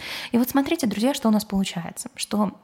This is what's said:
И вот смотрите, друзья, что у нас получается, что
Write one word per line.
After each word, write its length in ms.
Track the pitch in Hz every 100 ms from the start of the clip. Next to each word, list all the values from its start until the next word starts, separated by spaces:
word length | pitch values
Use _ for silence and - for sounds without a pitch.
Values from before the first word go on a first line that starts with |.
| - - -
И 60 | 233
вот 100 | 254
смотрите, 380 | 277 277 330 226
друзья, 280 | 196 240
что 140 | 285 226
у 40 |
нас 120 | 214
получается, 640 | 208 196 196 175 170 - -
что 380 | - - 208 196 -